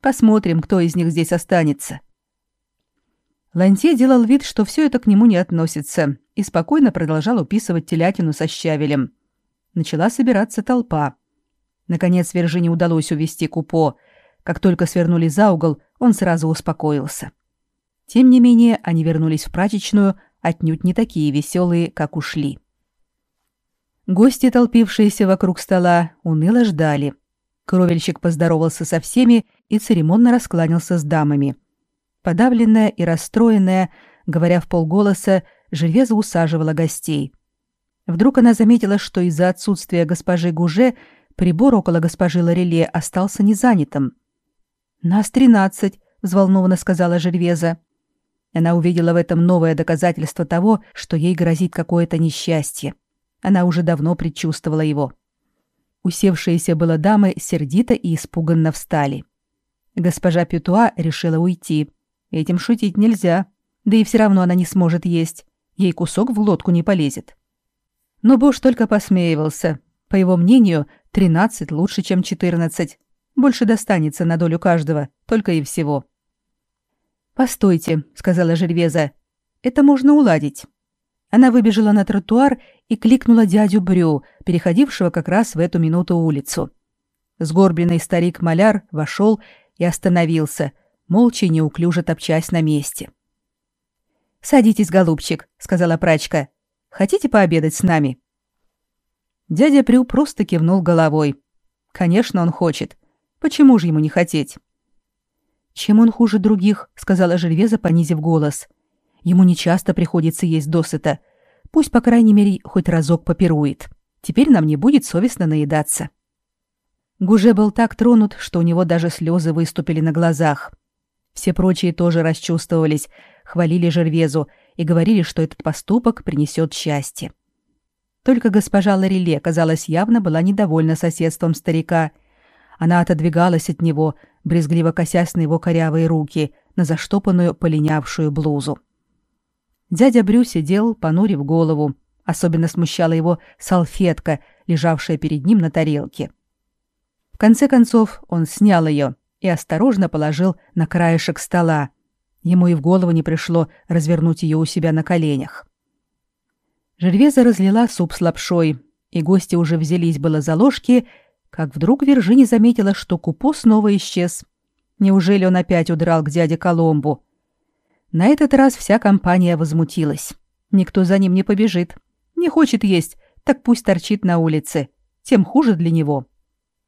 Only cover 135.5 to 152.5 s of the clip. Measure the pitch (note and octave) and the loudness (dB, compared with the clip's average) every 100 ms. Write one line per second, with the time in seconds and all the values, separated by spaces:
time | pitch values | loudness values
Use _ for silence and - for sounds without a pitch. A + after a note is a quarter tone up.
135.5 | D#3+ F3 E3 D#3+ D#3 E3 D#3+ D3+ D#3+ D3 | -2 0 0 0 0 0 0 -2 -4 -6
136.5 | _ _ - D#3+ D#3 - G3+ G3+ F3+ F3 | _ _ -4 -2 -2 -2 -2 0 2 0
137.5 | - E3+ D#3 D3+ D#3 C#3+ - D#3 C#3+ D3+ | 0 -2 0 0 -2 -4 -4 -4 -2 -4
138.5 | D3 C3+ D3 _ _ _ _ _ _ _ | -4 -6 -10 _ _ _ _ _ _ _
139.5 | _ _ _ _ E3 C4+ A#3+ G3+ A3+ A#3+ | _ _ _ _ 2 4 4 2 2 0
140.5 | E3 D3+ G3 A3+ A3 D#3+ E3 G#3 D#3 C#3+ | -4 -2 -2 -2 -4 -2 0 0 -2 -2
141.5 | E3 D#3+ D3+ D3+ C#3 _ _ - D#3+ F3 | 0 0 0 -4 -6 _ _ -8 -4 -2
142.5 | E3 E3 - E3 - E3 E3 D#3+ E3+ - | 0 -2 -2 -4 -2 -2 0 -2 -4 -6
143.5 | _ - F3+ E3 - F#3 D#3 - D3 _ | _ -2 -2 0 -2 -2 -2 -4 -6 _
144.5 | _ - E3 E3 D#3 - D#3 D#3 D3+ C#3+ | _ -4 -2 0 -2 -4 -4 -4 -4 0
145.5 | A3 E3 E3 D#3 D3 C#3+ - - _ _ | 2 2 -2 -2 -2 -6 -10 -12 _ _
146.5 | _ _ _ _ _ _ _ _ - G#3+ | _ _ _ _ _ _ _ _ 0 4
147.5 | A3+ C#4 C4+ A#3 A#3 G#3+ - - E3+ D#3+ | 4 4 2 4 2 0 -4 -8 -6 -4
148.5 | - G#3 F3+ D#3 D3 C3+ - _ _ F#3+ | 0 2 4 2 -2 -4 -6 _ _ -4
149.5 | E3 - D#3+ B3+ G3+ F3 D#3 D3+ D3 F#3 | -4 -4 -2 0 0 -2 -2 -4 0 -2
150.5 | E3+ _ - D#3+ F3 E3+ E3 - D#3 - | -2 _ -6 -4 0 0 0 -2 -8 -4
151.5 | F3+ E3 D#3 C3+ _ _ _ _ _ E3+ | -2 0 -2 -4 _ _ _ _ _ 0